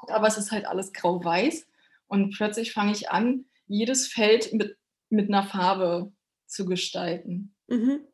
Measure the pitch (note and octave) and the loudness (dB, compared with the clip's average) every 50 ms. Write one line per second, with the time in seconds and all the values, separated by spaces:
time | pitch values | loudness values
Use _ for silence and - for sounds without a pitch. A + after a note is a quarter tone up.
0 | - - A3 G#3+ G#3+ G#3+ G#3+ G#3+ G3+ - A3 G#3 - - - F#3 F#3 - - - | -8 -2 0 2 2 2 2 0 -4 -4 -4 -4 -4 -4 -4 -4 -6 -6 -10 -2
1 | - F3 F3 F3+ F3 E3+ E3 F3+ A3 D4+ E4 - - _ _ _ _ _ _ _ | 0 0 0 2 0 0 2 2 2 0 0 -4 -12 _ _ _ _ _ _ _
2 | _ _ G3+ G3+ G3 G3 - - G#3+ G#3 G#3 A3+ A3+ - - A3+ G#3 G#3 G#3+ G#3 | _ _ 0 2 2 0 0 -2 -2 -2 -2 -4 -6 -4 -2 0 0 0 0 -2
3 | - - - F#3+ A3+ B3 C4+ B3+ - _ _ _ _ _ G3+ G#3 A3+ A#3 C4+ C4 | -4 -2 -2 0 2 2 0 -2 -4 _ _ _ _ _ -2 0 0 2 0 0
4 | - - - A#3+ G#3+ G#3 A3 A#3 - - - G#3+ G#3 G3+ - _ _ _ _ _ | -2 -2 0 2 4 6 6 4 4 0 -2 -2 -2 -2 -6 _ _ _ _ _
5 | _ _ A3 G#3+ G3+ G3+ G3+ G3 G3 G3+ - G3 F3+ F#3 G3 F#3+ F#3 E3+ E3+ F3 | _ _ 2 2 2 4 2 2 2 0 -2 0 2 2 2 2 2 0 0 -2
6 | F#3+ G3+ - _ _ _ _ _ _ _ - - F#3+ F3+ F#3 F3+ - - - F3+ | -4 -8 -12 _ _ _ _ _ _ _ -8 -6 -2 -2 -2 -2 -4 -6 -6 -4
7 | F3+ E3+ E3+ F3 - - F3 F#3 G3+ - _ _ _ - B3 A#3 A3 C4 C#4 D4 | -4 -4 -4 -6 -6 -8 -8 -8 -8 -10 _ _ _ -2 -2 2 2 2 0 0
8 | - _ | -4 _